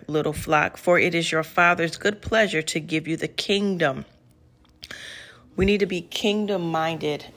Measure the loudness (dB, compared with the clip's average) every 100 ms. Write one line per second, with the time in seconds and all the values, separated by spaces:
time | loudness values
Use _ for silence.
0 | -2 -2 0 -4 2 2 2 0 4 4
1 | 4 0 0 -2 0 2 4 4 -2 0
2 | -2 -2 0 2 2 0 -2 -6 -2 -4
3 | -2 -4 -4 -4 -2 0 0 0 0 -2
4 | -10 _ _ _ _ _ _ _ -18 -16
5 | -16 -18 -20 -20 -10 0 2 2 2 -2
6 | -6 -2 0 0 0 0 0 0 -2 -2
7 | -4 -4 -8